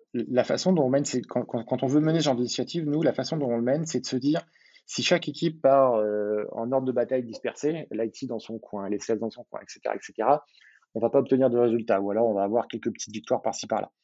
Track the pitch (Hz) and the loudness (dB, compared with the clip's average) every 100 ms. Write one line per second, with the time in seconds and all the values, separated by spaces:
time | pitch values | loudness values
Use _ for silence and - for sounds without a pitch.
0 | _ 123 - 123 - 120 180 180 131 139 | _ -6 0 0 2 0 2 4 4 2
1 | 143 127 - 123 117 120 113 127 135 147 | 0 -4 -4 -4 -4 -6 -4 -2 2 2
2 | 156 165 147 120 123 - 123 170 151 147 | 2 2 2 0 -2 -2 -4 -4 -2 2
3 | 156 123 131 165 135 117 120 147 160 123 | 2 0 -2 -2 0 0 0 0 -2 -4
4 | - 131 139 160 - _ _ _ - - | -4 -2 0 0 -4 _ _ _ -10 -4
5 | 226 175 156 139 165 160 135 139 131 117 | 2 2 0 -2 -4 2 6 6 6 4
6 | 107 104 104 107 - - 117 131 131 123 | 2 0 0 -2 -2 -6 -2 0 0 0
7 | 117 131 120 110 120 - 147 160 - 110 | 0 -2 -4 -6 -8 -2 -2 -2 -6 -4
8 | 113 - 131 113 - 113 - 104 98 104 | -4 -6 -8 -8 -8 -12 -10 -8 -4 -4
9 | - 110 113 120 - - 101 - 110 107 | -2 -4 -4 -8 -14 -14 -14 -8 -6 -6
10 | - - 110 147 - _ _ _ _ 113 | -8 -2 2 2 0 _ _ _ _ -2
11 | 113 139 123 131 131 120 120 113 113 98 | 2 2 4 4 4 4 4 2 2 0
12 | 101 104 117 101 98 117 - 113 120 - | 0 0 2 2 0 0 -2 -6 -6 -6
13 | - 107 - 127 - 98 107 107 - _ | -8 -10 -2 -2 -2 -6 -4 -4 -4 _